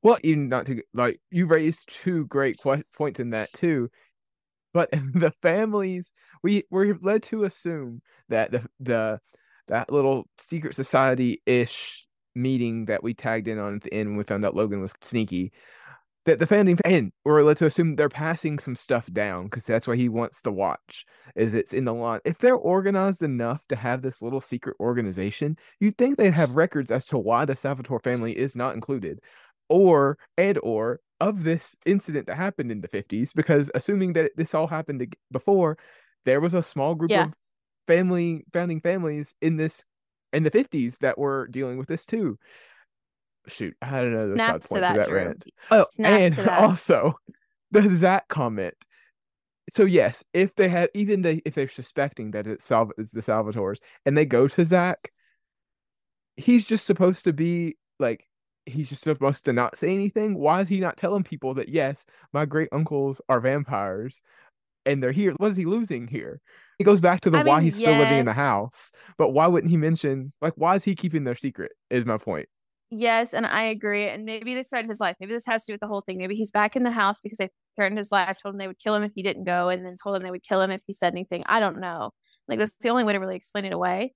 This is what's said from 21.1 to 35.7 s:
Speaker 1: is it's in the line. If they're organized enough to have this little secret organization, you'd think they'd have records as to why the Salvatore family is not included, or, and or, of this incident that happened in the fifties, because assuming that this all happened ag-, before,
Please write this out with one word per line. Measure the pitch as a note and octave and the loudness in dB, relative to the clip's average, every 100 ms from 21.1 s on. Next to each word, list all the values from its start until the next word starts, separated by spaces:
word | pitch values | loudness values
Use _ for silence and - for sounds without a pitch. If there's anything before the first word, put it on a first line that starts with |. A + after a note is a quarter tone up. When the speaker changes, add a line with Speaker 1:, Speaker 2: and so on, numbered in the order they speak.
| _ - - | _ -16 -2
Speaker 1:
is | A2 | 0
it's | A2 G#2 | 0 -2
in | A#2+ B2+ | -2 -2
the | |
line. | A#2 A#2 A2+ - | -2 -4 -4 -4
If | E3+ | 2
they're | B3 B3+ | 2 4
organized | - F#3 F#3+ G3 F#3+ F#3+ | 2 0 2 0 0 0
enough | D#3+ B2+ A#2 C#3 _ | -2 -2 -4 -4 _
to | B2+ | -6
have | A#2+ B2+ | -2 -4
this | C3 B2+ | -4 -8
little | A2+ C3+ | -8 -8
secret | - B2 - - | -6 -8 -8 -6
organization, | A2 B2 G#2+ F#2 G2 - D3+ D#3+ _ _ | -2 -2 -2 -4 -6 -4 -6 -6 _ _
you'd | G#3 G#3 | -2 2
think | B3 C#4+ | 0 4
they'd | G3+ D#3+ | 2 4
have | D3+ B2+ | 2 2
records | D#3+ D3+ C3 | 2 0 -2
as | A#2 - | -4 -2
to | C3+ | -4
why | G2 A#2 C#3+ | 0 0 0
the | C3+ | -2
Salvatore | C#3 C3+ A#2+ B2 | -4 -6 -6 -4
family | - B2 A#2 A2 | -2 -2 -4 -4
is | C3+ A#2+ | -4 -4
not | B2 A2+ | -6 -6
included, | - C3+ F2+ D2 _ _ _ _ _ | -6 -6 -6 -10 _ _ _ _ _
or, | E3 F#3+ D#3 C#3 D3 _ - | 4 8 8 4 0 _ 0
and | F#3+ F#3 | 0 0
or, | - A2 A2+ - _ _ | -2 -2 -2 -6 _ _
of | F#3 G#3 | -2 -2
this | D#3+ E3 - - - | -2 -2 -4 -8 0
incident | G3 - D3 G#2+ | 0 0 -8 -6
that | A#2 | -6
happened | F#3+ - C3 | -6 -4 -6
in | G#2+ | -6
the | F2+ | -8
fifties, | G2+ - G#2+ B2+ | -8 -6 -4 -4
because | - D3+ D3 C#3+ | -2 2 2 2
assuming | - - G3+ F#3 | -4 -2 0 0
that | E3 D#3 - | 0 -2 -2
this | D#3+ | -4
all | D#3+ D#3+ | -2 -2
happened | D#3 D#3+ C#3 | -4 -8 -8
ag-, | A#2+ - _ | -8 -12 _
before, | B2+ - G3 E3+ | -6 2 4 2